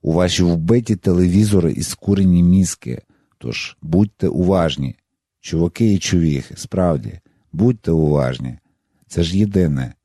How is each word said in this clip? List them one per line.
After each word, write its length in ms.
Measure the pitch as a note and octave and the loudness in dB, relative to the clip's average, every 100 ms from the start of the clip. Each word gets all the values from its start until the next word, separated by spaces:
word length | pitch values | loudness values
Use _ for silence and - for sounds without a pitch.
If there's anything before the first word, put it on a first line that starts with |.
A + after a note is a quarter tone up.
у 100 | - | 0
ваші 300 | E2 F2+ - | 0 0 2
вбиті 540 | F2 E2+ E2 A#2+ A2+ G2+ | 0 0 2 0 2 -2
телевізори 760 | - F2 F2+ F#2 G#2+ G2+ E2 | 0 2 2 2 2 2 0
і 100 | - | -2
скурені 600 | - - - G2 F#2+ F2 | -8 -8 -2 2 4 4
мізки. 600 | F2 F#2+ F2+ - B1 A#1+ _ _ _ _ | 4 4 2 -4 -12 -12 _ _ _ _
Тож 380 | B1 A1+ - - | -10 -10 -12 -14
будьте 460 | D2+ F2 G#2 _ F#2 | -2 0 0 _ -4
уважні, 680 | D#2 F2+ F#2+ E2 C#2+ C2+ - _ _ _ _ | 0 0 2 0 -2 -8 -8 _ _ _ _
чуваки 520 | - E2 E2+ - A2+ | -6 -2 -2 0 0
і 60 | G2 | 0
чувіхи, 580 | - F2+ E2 C#2+ - - | 0 0 0 -2 -8 -16
справді, 640 | - F2+ F2+ D2 G#1+ F2+ _ _ _ | -8 -2 0 -2 -6 -16 _ _ _
будьте 380 | D#2 A#2 A2+ - | 0 0 0 -2
уважні. 680 | E2 D2+ D2 B1+ B1+ B1+ B1 _ _ _ _ _ | 0 2 0 -2 -6 -10 -14 _ _ _ _ _
Це 160 | - | -4
ж 160 | E2+ F#2+ | -2 0
єдине 560 | G#2 G2 E2+ C#2 B1+ - | 0 0 0 -2 -6 -12